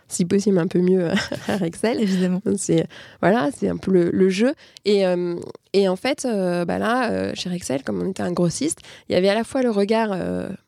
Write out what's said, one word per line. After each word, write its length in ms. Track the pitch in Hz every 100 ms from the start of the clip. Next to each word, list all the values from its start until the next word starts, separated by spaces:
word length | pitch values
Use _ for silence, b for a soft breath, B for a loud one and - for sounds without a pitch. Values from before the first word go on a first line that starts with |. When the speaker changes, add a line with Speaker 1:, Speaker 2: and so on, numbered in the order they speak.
| b
Speaker 1:
si 180 | - 175
possible, 320 | 196 202 185
un 80 | 165
peu 140 | 175
mieux, 240 | 180 185
euh, 100 | 170 202 -
<laughs> 180 | - -
à 80 | 208
Rexel. 440 | 165 170 220 254
Speaker 2:
Évidemment. 400 | 202 185 185 180
Speaker 1:
Donc, 120 | 202 196
c'est, 280 | - 165 165 B B B
voilà, 260 | 170 226 294 -
c'est 120 | 196
un 100 | 170
peu 140 | -
le, 180 | 185 170
le 180 | 196 190
jeu. 240 | 190 247 311 B B
Et, 220 | 202 202 185
euh, 300 | 180 175 170 - - _
et 160 | 196 190
en 80 | 185
fait, 300 | 254 285 254
euh, 400 | 208 185 175 175
bah 120 | 185
là, 320 | 208 247 240
euh, 200 | 190 95
chez 140 | - 180
Rexel, 340 | 180 - 269
comme 200 | 240 190
on 80 | 180
était 120 | 190
un 100 | 190
grossiste, 480 | 175 175 - 294 - B B -
il 60 |
y 20 | 180
avait 140 | 190
à 40 |
la 100 | 214
fois 180 | 220 269
le 80 | 247
regard, 400 | 202 202 226 220
euh, 380 | 185 175 180 - 190